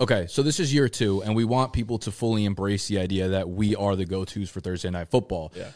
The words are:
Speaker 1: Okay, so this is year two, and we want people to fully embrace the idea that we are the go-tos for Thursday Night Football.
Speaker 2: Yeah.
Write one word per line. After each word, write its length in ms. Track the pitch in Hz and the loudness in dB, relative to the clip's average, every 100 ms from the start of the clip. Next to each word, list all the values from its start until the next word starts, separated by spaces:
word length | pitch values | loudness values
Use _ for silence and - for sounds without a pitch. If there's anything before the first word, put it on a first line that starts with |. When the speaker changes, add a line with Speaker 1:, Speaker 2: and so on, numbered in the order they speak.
Speaker 1:
Okay, 260 | 127 110 87 | 2 2 2
so 140 | - | 2
this 160 | 143 151 | 2 2
is 140 | 156 | 2
year 160 | 143 131 | 4 2
two, 340 | - 110 98 | 2 2 2
and 120 | 104 110 | 0 2
we 80 | 113 | 2
want 260 | 123 131 | 2 0
people 260 | - 110 113 | 0 -2 -4
to 120 | - | -6
fully 320 | - 117 110 | -2 0 2
embrace 440 | 104 95 98 101 - | 2 0 0 0 0
the 100 | 101 | -2
idea 300 | 92 95 92 | 0 0 2
that 200 | 95 87 | 0 -2
we 260 | 92 104 104 | 0 2 2
are 180 | 101 95 | 2 0
the 100 | 87 | 0
go-tos 440 | 92 95 107 95 | -4 -4 -6 -8
for 100 | 98 | -6
Thursday 300 | 92 90 92 | -6 -4 -4
Night 180 | 90 87 | -6 0
Football. 440 | 127 - 90 78 90 | 0 0 -4 -6 -10
Speaker 2:
Yeah. 140 | 85 | -12